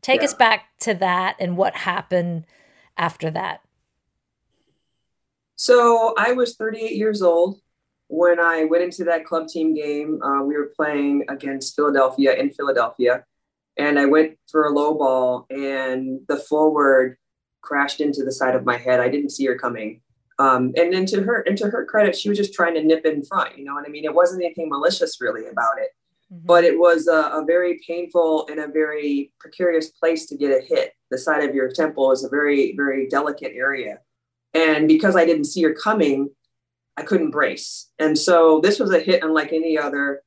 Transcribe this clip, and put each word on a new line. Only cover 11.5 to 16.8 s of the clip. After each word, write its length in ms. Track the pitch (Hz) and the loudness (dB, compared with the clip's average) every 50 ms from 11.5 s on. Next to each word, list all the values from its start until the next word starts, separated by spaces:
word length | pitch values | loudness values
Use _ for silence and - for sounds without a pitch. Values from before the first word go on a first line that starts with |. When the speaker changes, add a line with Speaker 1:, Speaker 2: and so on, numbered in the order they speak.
| 135 135 131 - - | -8 -8 -8 -8 -4
Speaker 2:
Philadelphia 580 | - 147 147 143 139 135 131 - - 139 135 127 | 0 0 2 4 4 2 2 2 2 2 2 2
in 160 | - 135 139 | 2 0 -4
Philadelphia, 720 | - - 143 139 135 123 117 113 - - 123 123 123 127 - _ _ _ _ _ _ _ _ _ _ - | -4 -4 -4 -2 0 0 0 -2 -2 0 0 0 0 -2 -6 _ _ _ _ _ _ _ _ _ _ -4
and 200 | 143 147 147 143 | -2 0 2 2
I 80 | 143 | 2
went 320 | 139 147 156 156 156 156 _ _ _ | 4 4 4 4 2 -2 _ _ _
for 140 | - 156 151 | 0 0 0
a 40 | 147 143 | 2 0
low 200 | 147 147 151 156 | 0 0 0 0
ball, 500 | 151 143 131 131 127 127 127 123 123 - _ | 0 0 0 2 2 0 0 -2 -4 -6 _
and 720 | 135 139 139 139 135 135 131 131 131 131 131 131 131 135 - _ | -10 -8 -6 -6 -4 -4 -4 -4 -4 -6 -6 -6 -8 -10 -4 _
the 100 | 147 135 | -6 -6
forward 800 | - - 151 151 156 156 151 147 | -4 -4 0 2 2 2 2 4